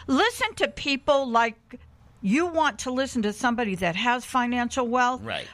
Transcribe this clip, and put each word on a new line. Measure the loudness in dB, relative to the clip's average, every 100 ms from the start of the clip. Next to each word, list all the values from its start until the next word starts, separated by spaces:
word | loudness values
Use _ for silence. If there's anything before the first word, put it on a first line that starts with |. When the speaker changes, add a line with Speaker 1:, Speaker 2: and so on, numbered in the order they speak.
| -2
Speaker 1:
Listen | 2 2 0 -4 -2
to | -4
people | -2 -4 -2 2 2 2
like | 2 0 -2 _ -20 -20 -20 -20 -6
you | 0 2 2
want | 2 0 0
to | -4
listen | -2 -2 -2
to | -2
somebody | 0 0 0 -2 -2
that | -2 0
has | 0 0 0
financial | 0 0 0 -2 -2 0
wealth | 2 2 0
Speaker 2:
Right. | -4 -6 -8